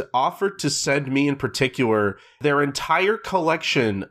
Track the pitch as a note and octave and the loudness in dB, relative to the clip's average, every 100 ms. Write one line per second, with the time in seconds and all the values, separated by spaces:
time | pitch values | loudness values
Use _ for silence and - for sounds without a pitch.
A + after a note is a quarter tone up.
0 | - A#2+ D3 F3 G3 G3 D3+ - D#3 C#3+ | -4 -2 -2 -2 -4 -2 -4 -2 -2 -2
1 | C3+ C3+ C#3+ C#3 B2+ - C3 - A#2+ G#2+ | 0 0 0 0 -4 -2 -2 0 2 2
2 | G#2 F#2+ - _ C#3+ C#3+ C#3+ C3 - E3 | 2 -2 -12 _ 0 0 0 -4 0 2
3 | G3 A3 - F#3+ D#3+ E3 - D3+ A2+ G2 | 2 0 0 0 2 0 0 2 2 0
4 | F2+ | -4